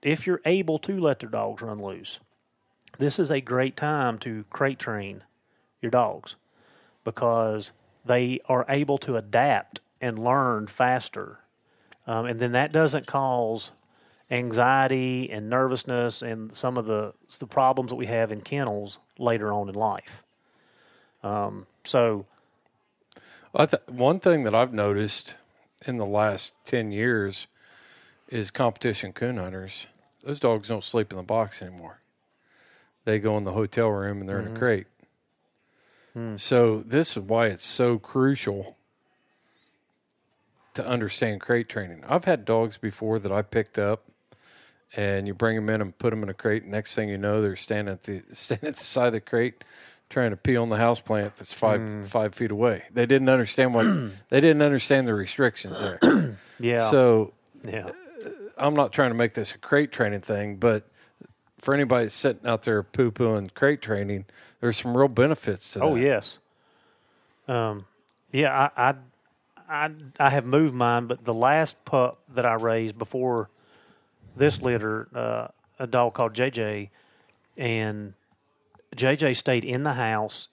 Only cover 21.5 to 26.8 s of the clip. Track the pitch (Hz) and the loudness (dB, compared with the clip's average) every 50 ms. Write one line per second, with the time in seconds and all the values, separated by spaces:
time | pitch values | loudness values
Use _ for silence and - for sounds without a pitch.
21.5 | 101 101 98 - _ _ - - - 127 117 117 107 101 98 - _ _ _ _ | -8 -10 -16 -18 _ _ -6 0 2 2 4 2 2 -2 -6 -12 _ _ _ _
22.5 | _ _ _ _ _ _ _ _ _ _ _ _ _ - - - - - - _ | _ _ _ _ _ _ _ _ _ _ _ _ _ -20 -20 -20 -20 -20 -20 _
23.5 | - - 151 151 - - - - 123 123 123 139 175 190 - 190 170 151 127 110 | 2 2 4 4 2 -2 -4 -6 -4 2 2 2 2 4 4 4 4 4 2 2
24.5 | 104 113 127 127 120 107 101 104 101 101 107 101 - - - - - - _ _ | 2 2 2 2 0 0 0 0 2 0 -2 -2 -4 -6 -8 -10 -16 -20 _ _
25.5 | _ _ _ _ _ _ - - 127 117 104 101 101 104 107 107 101 101 - - | _ _ _ _ _ _ -10 -8 -6 -4 -4 -2 0 0 2 0 0 -2 -6 -10
26.5 | - _ _ - 135 120 | -12 _ _ -4 -2 -2